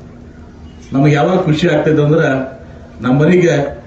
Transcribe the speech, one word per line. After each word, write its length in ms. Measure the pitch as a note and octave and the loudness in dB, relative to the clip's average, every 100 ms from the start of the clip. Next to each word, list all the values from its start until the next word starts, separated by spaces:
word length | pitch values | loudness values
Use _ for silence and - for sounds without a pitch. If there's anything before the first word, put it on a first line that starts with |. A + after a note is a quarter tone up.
| - - - - - - - - - | -20 -20 -20 -20 -20 -20 -20 -20 -8
ನಮಗೆ 220 | - D3 | 0 2
ಯಾವಾಗ 240 | D3 F3 F#3 | 2 2 0
ಖುಷಿ 300 | D#3 D3+ E3+ | 0 0 0
ಆಗ್ತೈತೆ 340 | D3+ D#3+ D3 | 0 0 2
ಅಂದ್ರೆ 260 | D3 D#3+ - C3 - - - - - - | 2 2 0 -2 -6 -12 -20 -20 -20 -8
ನಮ್ಮ 180 | A#2+ C#3+ | -2 2
ಮನೆಗೆ 600 | D#3 F3+ E3 C#3+ C#3 - | 4 4 2 0 -2 -8